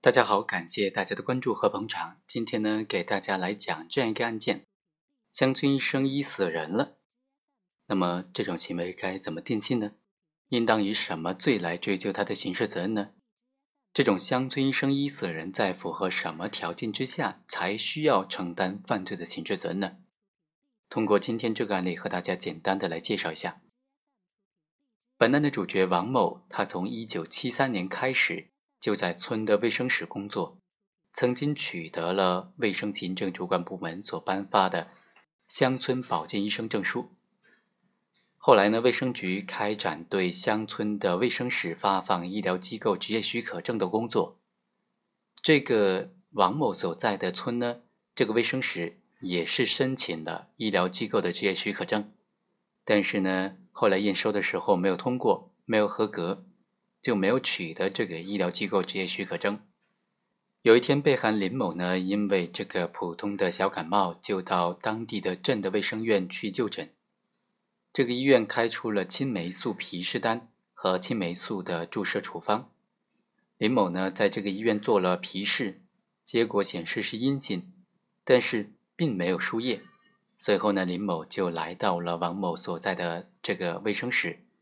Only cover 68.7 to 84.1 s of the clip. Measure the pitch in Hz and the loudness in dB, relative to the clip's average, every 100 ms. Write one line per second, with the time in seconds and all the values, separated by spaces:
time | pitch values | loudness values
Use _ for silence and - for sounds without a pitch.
68.7 | - 117 104 92 - 139 104 85 90 127 | 0 -2 -2 -2 -2 -2 -2 -4 -4 -4
69.7 | 98 - 87 90 123 117 117 - _ _ | -4 -6 -6 -2 0 0 -2 -4 _ _
70.7 | - 95 92 92 117 87 87 - 104 90 | -4 0 0 0 -2 -2 -4 -6 -6 -4
71.7 | 85 85 - 98 104 95 - - 107 135 | -4 -4 -4 -2 -2 -4 -10 -2 -2 -2
72.7 | _ _ _ _ _ _ _ _ _ 107 | _ _ _ _ _ _ _ _ _ 2
73.7 | 127 95 87 95 92 104 98 101 98 110 | 4 2 2 -2 2 2 2 -4 0 2
74.7 | 104 104 107 90 90 - 95 101 - 107 | 2 4 4 4 0 -2 -4 -2 -2 -2
75.7 | - _ _ _ _ - 117 113 101 98 | -6 _ _ _ _ -4 0 2 2 0
76.7 | 90 82 - 101 110 127 139 - 95 - | -4 -6 -4 -4 -2 0 -2 -2 -6 -6
77.7 | - _ _ _ _ - 127 120 117 104 | -20 _ _ _ _ 4 4 6 -2 -4
78.7 | - _ _ 165 98 87 92 - 170 127 | -12 _ _ -2 0 0 0 0 -2 -2
79.7 | 107 - _ _ _ _ _ - 101 104 | -4 -6 _ _ _ _ _ 2 4 4
80.7 | 98 90 90 101 85 78 - 90 82 80 | 2 2 0 -2 -2 -4 -2 -2 -2 -6
81.7 | 90 107 87 87 85 87 90 95 80 - | -2 0 0 0 -2 -2 -2 -2 -4 -4
82.7 | 85 101 90 87 85 - _ - 98 92 | -4 -2 -2 -2 -4 -8 _ -6 -2 -2
83.7 | 85 107 101 120 | -2 -2 -2 -2